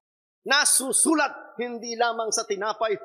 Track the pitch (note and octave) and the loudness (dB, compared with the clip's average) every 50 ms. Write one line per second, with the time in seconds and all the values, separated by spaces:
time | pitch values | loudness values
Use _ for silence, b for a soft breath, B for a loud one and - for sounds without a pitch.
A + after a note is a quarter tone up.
0 | _ _ _ _ _ _ _ _ - - C4+ D4 D4 C#4 - - B3+ C4+ G#3+ - | _ _ _ _ _ _ _ _ -2 2 2 4 4 4 2 0 0 0 0 2
1 | - C4+ E4 D4+ D4 C4 - - - - - - A#3+ B3 A#3+ A#3 G#3+ A#3+ A#3 A3 | 2 2 4 2 2 0 -2 -6 -16 -16 -10 -8 -8 -6 -8 -10 -10 -8 0 0
2 | A#3+ A#3+ A3+ A3 A3+ A3 F#3+ A3+ A3 - G3+ F#3 G3+ A3 G#3 G#3+ A3+ A3 G3+ - | 0 0 0 -2 -2 -2 0 -2 0 -2 -4 -4 -2 -4 -2 0 0 -2 -2 -2
3 | - | -6